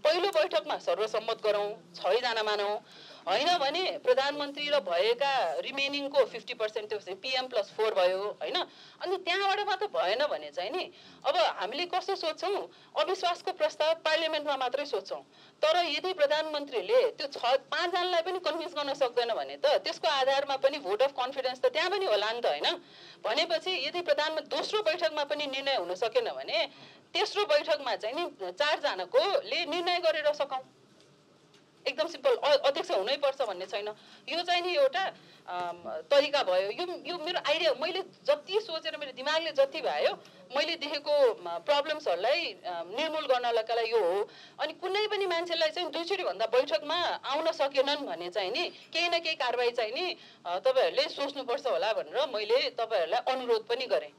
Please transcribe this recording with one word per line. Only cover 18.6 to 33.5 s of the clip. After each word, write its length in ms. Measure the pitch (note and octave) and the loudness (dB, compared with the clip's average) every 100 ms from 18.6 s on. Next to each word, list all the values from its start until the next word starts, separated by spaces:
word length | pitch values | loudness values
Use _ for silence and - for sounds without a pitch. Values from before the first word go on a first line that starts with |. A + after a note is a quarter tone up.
| D4+ | -6
गर्न 200 | C#4 C#4+ | -4 -4
सक्दैन 400 | - B3 A#3+ A#3 | 0 0 2 0
भने 240 | G3 C#3 C#3+ | -2 -4 0
त 80 | |
त्यसको 420 | D4 C#4 D4 D#4+ E4 | 2 4 2 0 2
आधारमा 480 | C#4 C4 C4+ C#4 | 4 4 2 0
पनि 240 | C4+ C4+ D4 | 2 2 0
vote 220 | F#3 G#3+ | -4 2
अफ 100 | C4+ | 2
कन्फिडेन्स 500 | C#4 B3 C#4 B3+ B3+ | 2 -4 -2 -4 0
त 40 | |
त्यहाँ 240 | B3+ C#4 F4+ | 2 2 0
पनि 160 | G4 | 0
होला 260 | F#4+ G#3 G#3 | 2 2 2
नि 100 | A#3 | 0
त, 40 | |
होइन? 360 | A3+ D3 A3 F4 - - - - | 0 2 0 -2 -10 -20 -20 -8
भनेपछि 640 | G#3 B3 E4+ D#4+ F4+ F4+ C#4 | -2 0 0 0 -2 -2 -2
यदि 140 | F4 | -4
प्रधानमा-, 400 | F4 C#4+ D4+ D#4 | 0 2 2 -2
दोस्रो 400 | D4 D4 F#4 G#4+ | -4 -4 -2 0
बैठकमा 420 | G#4+ D#4+ E4 D4+ | 0 0 -2 -2
पनि 240 | C#4+ D4+ C#4+ | -2 -2 -4
निर्णय 280 | C4+ C#4 | -4 0
हुन 200 | B3+ F3 | 0 -2
सकेन 360 | F#3 A3+ A#3+ G#3+ | -2 0 0 0
भने 360 | C3+ C#3 D4+ D4 - - - _ | -6 -4 -2 -2 -6 -20 -20 _
तेस्रो 320 | E4+ G#4 F#4+ | -2 0 0
बैठकमा 500 | G#4 D4 D#4 D4 C4 | 2 2 2 -2 0
चाहिँ 200 | F#3+ G#3+ | -2 -4
नि 360 | C#4+ E4 - F3+ | -4 -6 -6 -10
चारजनाकोले 1120 | F3+ D4 D#4+ D4 F#3 F3+ B3 F#4+ F#4 G3 D4+ | -2 0 2 0 -2 2 2 4 0 -2 -4
निर्णय 340 | D#4+ E4+ F4 F4+ | -2 -2 0 2
गरेर 340 | E4+ D#4 D4 | 2 2 0
सकाउँ। 300 | D4 C#4 C4 - _ _ - - _ _ _ _ - _ _ C4+ | 0 -4 -4 -8 _ _ -20 -20 _ _ _ _ -20 _ _ -6
एकदम 200 | C#4+ D#4 | -2 -4
सिम्पल, 280 | C#4+ C#4+ | 2 2
अ-, 320 | - C#4 D4 C4+ | 4 4 4 4
अध्यक्ष 240 | D4+ - | 0 -2
हुनै 260 | G3+ G3+ C#4+ | -2 0 0
पर्छ 240 | C#4 C4+ | 0 0
भन्ने 240 | A#3 | -4